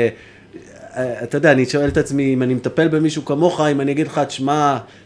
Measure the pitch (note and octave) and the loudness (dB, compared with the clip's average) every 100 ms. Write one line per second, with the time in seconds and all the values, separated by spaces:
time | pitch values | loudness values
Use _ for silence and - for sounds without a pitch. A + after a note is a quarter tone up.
0 | A#2 - - - - - - - - B2 | 2 -2 -18 -20 -20 -20 -20 -20 -14 -6
1 | B2+ A2 A#2+ D3 D3+ C#3 B2+ D3 C#3+ D3 | -6 -6 -6 0 4 4 2 0 0 0
2 | D3 C#3 C3+ C3 B2+ B2+ B2 C#3 D#3+ D#3 | 0 0 0 0 0 0 -2 0 2 2
3 | D#3 D3+ C3 C#3+ E3+ - D3+ C#3 C#3 C#3+ | 0 -2 -4 2 2 2 0 0 0 -2
4 | D3 D3+ C3+ - C3+ D3+ D3 C3 A2+ - | -2 -2 -4 -2 -2 0 2 0 -6 -20